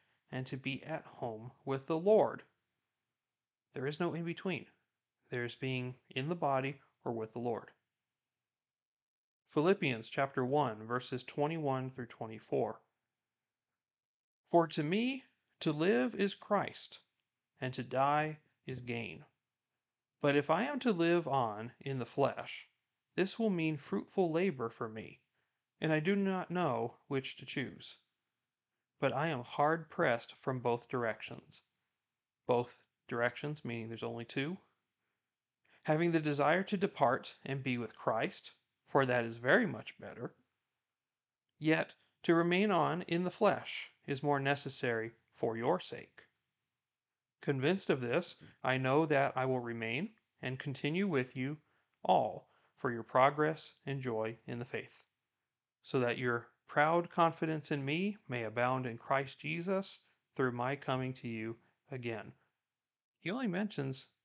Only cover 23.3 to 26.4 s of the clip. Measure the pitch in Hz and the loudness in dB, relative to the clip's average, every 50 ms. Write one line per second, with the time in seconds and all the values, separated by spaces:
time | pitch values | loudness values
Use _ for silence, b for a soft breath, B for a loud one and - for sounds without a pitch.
23.3 | - - 226 220 190 170 160 156 156 143 - - - 208 - - - - 185 170 | 0 0 0 2 2 2 2 0 0 -2 -4 -4 -4 -4 -4 -2 0 0 2 2
24.3 | 156 165 180 - 151 127 120 113 - - 127 113 110 110 107 - - - _ _ | 2 2 2 0 0 -2 -4 -6 -4 -6 -8 -8 -6 -8 -10 -12 -14 -20 _ _
25.3 | _ _ _ _ _ _ _ _ _ _ - 160 156 156 156 180 202 202 196 196 | _ _ _ _ _ _ _ _ _ _ 0 2 2 4 4 4 4 4 4 2
26.3 | 190 185 | 0 0